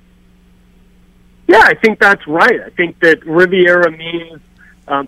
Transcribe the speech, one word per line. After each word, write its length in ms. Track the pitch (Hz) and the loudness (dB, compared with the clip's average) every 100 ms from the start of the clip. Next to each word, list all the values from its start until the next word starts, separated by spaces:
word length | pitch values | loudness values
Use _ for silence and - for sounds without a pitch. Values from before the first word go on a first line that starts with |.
| _ _ _ _ _ _ _ _ _ _ _ _ _ _ - | _ _ _ _ _ _ _ _ _ _ _ _ _ _ 0
Yeah, 140 | 403 | 2
I 100 | 359 | 2
think 240 | 160 220 208 | 2 -2 0
that's 280 | 208 196 - | 0 0 -4
right. 340 | 160 220 165 | 0 0 0
I 80 | - | -6
think 300 | - 170 - | -8 -8 -2
that 260 | 165 151 165 | 0 0 -2
Riviera 640 | 160 180 185 175 175 170 | 0 0 2 2 2 -2
means, 500 | 160 165 170 165 156 _ _ - _ - | -4 -10 -12 -12 -20 _ _ -20 _ -8
um, 200 | 139 | -8